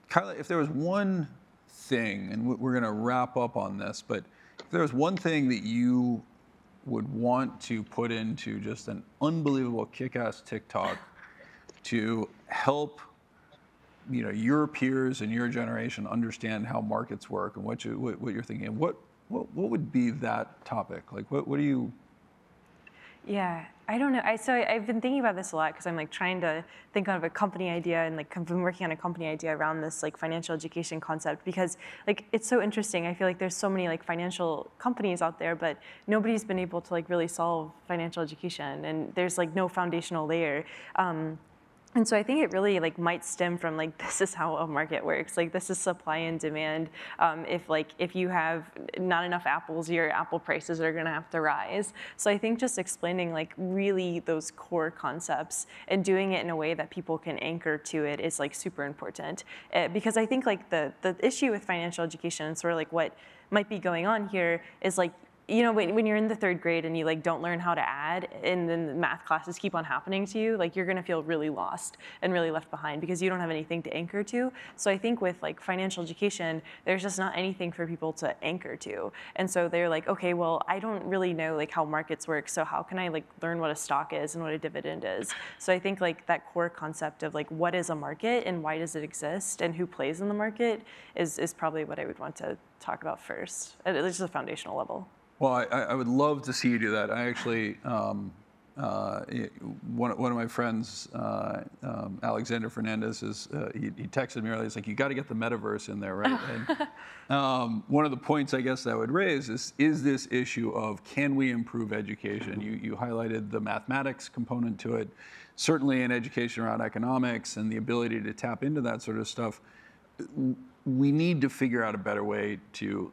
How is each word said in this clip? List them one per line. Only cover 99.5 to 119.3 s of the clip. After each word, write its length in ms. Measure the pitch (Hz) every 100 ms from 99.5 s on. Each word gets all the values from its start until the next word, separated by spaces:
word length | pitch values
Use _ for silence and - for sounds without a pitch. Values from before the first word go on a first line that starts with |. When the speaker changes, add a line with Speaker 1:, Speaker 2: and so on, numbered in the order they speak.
| - - - - 117
Speaker 1:
one, 140 | 120 107
one 120 | 123
of 60 | 120
my 100 | 117
friends, 600 | - 120 113 113 - -
uh, 500 | 120 110 104 104 104 - -
um, 360 | 135 113 101 95
Alexander 460 | 117 110 117 117 113
Fernandez, 540 | 117 110 110 110 113
is, 260 | 107 107 -
uh, 160 | 98 -
he, 120 | - 110 -
he 100 | -
texted 360 | - 123 123
me 80 | 110
earlier. 140 | 113
He's 120 | 113 110
like, 100 | 101
"You 60 |
gotta 200 | 104 139
get 140 | 135 147
the 60 |
metaverse 540 | 113 113 117 107 104 -
in 100 | 104
there, 160 | 98
right?" 240 | 95 240 262
Speaker 2:
<laughs> 500 | - 117 120 311 294 - - - -
Speaker 1:
And, 40 |
um, 500 | 139 135 127 120 110 -
one 160 | 139
of 60 | 151
the 80 | 127
points 340 | - 147 139
I 80 | 131
guess 240 | 127 131
that 60 | 120
I 40 | 113
would 140 | 113
raise 380 | 156 190 143 127
is, 240 | 110 - -
is 240 | 147 151
this 260 | 135 135 -
issue 420 | 127 123 - 113
of 300 | 107 110 101
can 300 | - - 143
we 160 | 135 135
improve 420 | 120 113 117 107
education? 640 | 104 101 107 104 104 107 98
You, 120 | 104
you 220 | 110 110
highlighted 560 | 107 120 113 113 110 104
the 100 | 110
mathematics 680 | 107 107 - 135 135 127 -
component 500 | - 117 123 117 101
to 160 | 113 113
it. 120 | 107 - - - - -
Certainly 460 | - 160 139 131
in 100 | 123
education 520 | 123 117 - 120 -
around 180 | 117 110
economics 760 | 113 110 117 131 123 117 - -
and 160 | 110
the 60 | 110
ability 420 | 110 120 117 113
to 140 | 107
tap 280 | 107 123 113
into 200 | 143 151
that 180 | 120 113
sort 160 | 113 110
of 100 |
stuff, 360 | 110